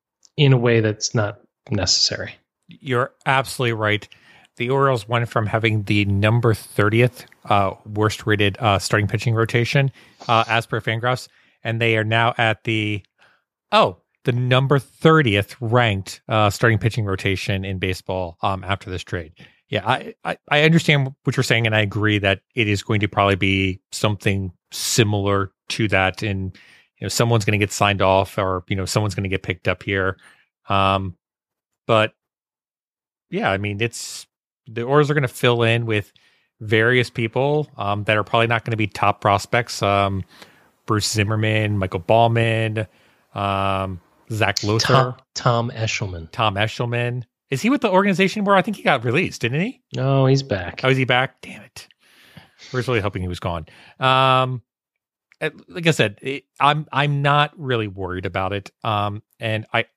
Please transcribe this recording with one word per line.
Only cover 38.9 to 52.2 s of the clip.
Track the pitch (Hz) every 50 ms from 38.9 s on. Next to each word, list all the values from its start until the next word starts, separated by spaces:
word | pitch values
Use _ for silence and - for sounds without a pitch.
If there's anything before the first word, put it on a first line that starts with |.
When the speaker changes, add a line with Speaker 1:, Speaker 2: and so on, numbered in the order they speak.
| - - 101 101 - -
Speaker 2:
prospects. | - 104 101 98 - - - 120 117 - - -
Um, | 107 101 101 101 101 98 98 95 87 - - - - - _ _ _ _ _ _ _
Bruce | - 110 104 95 -
Zimmerman, | - 107 101 104 110 107 107 107 107 110 107 104 104
Michael | 101 95 92 - 92
Ballman, | - - 110 117 117 117 117 117 117 113 113 113 113 110 107 110 107 - _ _ _ _ _ _ _ _ -
um, | 107 101 101 98 98 98 98 95 95 95 95 92 87 - _ _ _ _ -
Zach | 113 104 107 98 101 - -
Lothar. | 104 107 113 - - 131
Speaker 1:
Tom, | 135 123 127 123 - _ _ _
Tom | - - 131 117 120 117 120
Eshelman. | - 113 113 107 - - 110 95 87 82 80 -
Speaker 2:
Tom | - - 113 107 95
Eshelman. | 98 107 113 - - 123 117 120 120 120 120 123 127 120 - _ _ _ _
Is | 139 131
he | - 233
with | 285 285
the | - 214
organization | 185 185 196 208 185 156 196 180 - 214
anymore? | 196 202 202
I | 190
think | 180 226 196
he | - -
got | 190 151 123 113
released, | 123 123 175 180 - - -
didn't | 123 117 131 151
he? | 190 247 - _ _ _ -
Speaker 1:
No, | 127 131 135 135 135 135
he's | 131 135 135 135
back. | - 101 95 90 98 - - -
Speaker 2:
Oh, | 131
is | 135
he | 131 131
back? | 117 127 123 131 - - _
Damn | - - - -
it. | - - _ - - _ _ _ _ _ _ _